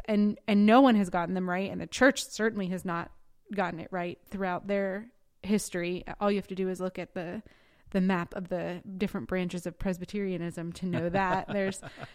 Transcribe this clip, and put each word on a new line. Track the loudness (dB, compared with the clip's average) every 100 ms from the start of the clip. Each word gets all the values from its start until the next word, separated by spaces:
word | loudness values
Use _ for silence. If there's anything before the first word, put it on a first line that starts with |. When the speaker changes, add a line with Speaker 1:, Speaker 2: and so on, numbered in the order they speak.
| 0
Speaker 1:
and, | 2 2 0 2
and | 6 8
no | 10
one | 10 8
has | 4
gotten | 0 0
them | -2 -2
right, | -2 -2
and | -6
the | -8
church | 4 4 4 -2
certainly | -4 -2 -2 -4
has | -4
not | -4 -6 -8 -14 -20 -20 _
gotten | -4 -4 -4
it | -8
right | -6 -6 -8 -12
throughout | -6 -4 -4 -2
their | -2 -2 -4 -10 _ _ _
history. | -2 0 0 -4 -4 -6 -8 -4
All | 0
you | 0
have | -2
to |
do | -4 -4
is | -4
look | -6 -6
at | -10
the, | -10 -10 -10 -12 -20 _ _ -4
the | 2
map | 2 2 -2
of | -6 -6
the | -4 -4 -6 -10 -4
different | -4 -4 -4
branches | -2 -2 -4 -8
of | -4
Presbyterianism | -4 -4 -6 -6 -4 -4 -6 -6 -8
to | -6 -4
know | -2 0
that. | 0 2 0 -2
Speaker 2:
<laughs> |
Speaker 1:
There's, | -2 -2 -4 -12 -16 -16